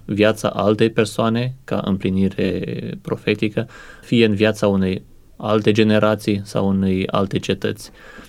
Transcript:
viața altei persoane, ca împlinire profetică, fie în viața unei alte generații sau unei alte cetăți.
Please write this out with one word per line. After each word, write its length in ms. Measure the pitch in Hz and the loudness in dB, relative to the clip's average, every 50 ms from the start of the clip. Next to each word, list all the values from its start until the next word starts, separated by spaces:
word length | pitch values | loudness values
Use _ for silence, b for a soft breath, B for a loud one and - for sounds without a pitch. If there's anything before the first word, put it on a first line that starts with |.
| - | -8
viața 440 | - 107 98 104 110 110 107 - 107 | -6 0 2 4 4 2 2 -2 -4
altei 400 | - 107 98 104 110 107 113 113 | -2 0 2 2 2 2 2 0
persoane, 640 | 113 - 110 110 - - 117 113 113 117 123 127 131 - - | 2 0 -2 0 0 -2 0 0 0 0 -2 -4 -6 -10 -8
ca 180 | - - 98 95 | -6 -4 -4 -2
împlinire 1120 | 101 98 95 - 98 92 95 98 95 98 - 98 92 90 90 - - - - - - - - | -2 -2 -2 -2 -2 0 0 0 0 0 -2 -2 -2 -2 -4 -6 -6 -8 -8 -8 -10 -10 -10
profetică, 640 | - - - - - 113 107 107 110 107 - - 123 B B B B B B B | -8 -8 -8 -4 -2 -2 -2 0 -2 -4 -4 -4 -6 B B B B B B B
fie 240 | B - 127 117 113 | B 0 2 4 4
în 80 | 107 104 | 4 4
viața 340 | 95 107 110 107 - - 101 | 2 2 2 2 2 0 2
unei 360 | 98 98 95 92 92 - - - - - - - - | 2 2 2 0 -2 -4 -6 -12 -20 -20 -20 -20 -18
alte 360 | - - 107 107 110 101 113 | -10 -4 0 0 2 2 2
generații 680 | 104 110 110 107 107 107 107 107 110 104 - 113 104 101 101 | 4 4 4 4 4 4 4 2 2 0 0 -2 -2 -2 -4
sau 240 | - - - 98 98 | -4 -4 -2 0 0
unei 400 | 98 95 95 95 92 92 95 - | 0 2 0 0 0 0 -2 -2
alte 320 | - 104 98 95 - 98 | 0 -2 -2 0 -2 -4
cetăți. 520 | - - 98 - - 107 110 - - - B B B B B B B | -2 -2 -4 -4 -4 -6 -6 -6 -12 -18 B B B B B B B